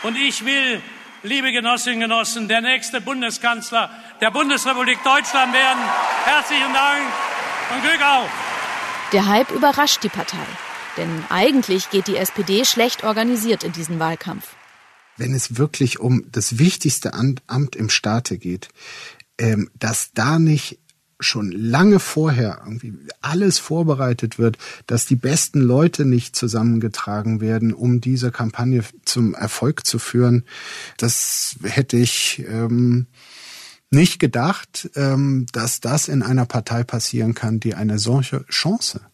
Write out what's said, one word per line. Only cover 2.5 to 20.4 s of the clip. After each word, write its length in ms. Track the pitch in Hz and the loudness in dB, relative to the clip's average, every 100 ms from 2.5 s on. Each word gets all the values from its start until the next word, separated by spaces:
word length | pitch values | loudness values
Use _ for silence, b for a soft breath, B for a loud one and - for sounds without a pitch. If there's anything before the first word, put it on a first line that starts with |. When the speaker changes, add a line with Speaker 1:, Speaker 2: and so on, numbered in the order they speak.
| 226 | 0
Speaker 1:
nächste 400 | 233 262 - 254 | 2 -2 -2 -8
Bundeskanzler 880 | 185 262 233 - 240 233 226 226 190 B B B | -6 -4 -4 -2 -2 -2 -2 -2 -2 B B B
der 100 | 220 | 0
Bundesrepublik 680 | 269 285 277 254 254 247 247 | 2 0 0 0 0 0 2
Deutschland 500 | 269 277 - 269 254 | 4 2 4 0 2
werden. 300 | 254 262 254 226 - - - | 4 2 2 0 -2 0 0
Herzlichen 480 | 233 294 285 294 269 | 2 2 2 0 2
Dank 300 | 269 285 285 269 202 - - - - - | 2 2 2 -2 -4 -6 -6 -8 -8 -6
und 80 | 262 | -2
Glück 180 | 285 320 | 0 2
auf. 300 | 285 269 202 - - - - - - - - | 4 4 0 -6 -8 -6 -6 -8 -8 -10 0
Speaker 2:
Der 140 | 196 196 | 2 4
Hype 240 | 208 262 | 4 2
überrascht 540 | 262 285 277 294 - | 2 2 4 2 2
die 40 | 208 | -2
Partei. 380 | 196 - 175 - 170 - - - - | -6 -8 -8 -10 -12 -14 -14 -12 -8
Denn 280 | 170 160 165 | -6 -6 -4
eigentlich 600 | 175 240 269 - 185 - | 2 4 4 2 -2 0
geht 160 | 196 190 | -2 0
die 100 | 190 | -2
S 140 | 185 | -2
P 140 | - | -2
D 200 | 180 196 | 0 2
schlecht 380 | 262 233 240 - | 2 2 0 0
organisiert 600 | 220 214 233 240 226 214 | -2 0 0 0 0 0
in 80 | 170 | -2
diesen 260 | 165 160 165 | -8 -6 -2
Wahlkampf. 560 | 160 165 185 - - - - _ _ _ _ - | -2 -2 -8 -10 -14 -20 -20 _ _ _ _ -8
Speaker 3:
Wenn 180 | 123 | -4
es 220 | 131 - 117 | -2 -4 -2
wirklich 420 | 151 - 131 - | -2 0 -2 0
um 280 | 123 127 - | 2 2 0
das 280 | 113 - 117 | -4 -2 4
wichtigste 560 | 170 - 151 - - | 2 4 -2 0 -4
An-, 260 | - 131 131 - | 0 0 -2 -4
Amt 260 | 127 143 | -2 -2
im 140 | - 107 | -2 -2
Staate 500 | - 104 113 - 90 | 0 0 -2 -2 -6
geht, 300 | 90 92 - B B B B B B - | -6 -8 -10 B B B B B B -2
ähm, 320 | 117 104 - | 0 0 -2
dass 380 | - 127 113 - | -6 -4 -4 -4
da 260 | - 120 | -2 2
nicht 400 | 165 | 4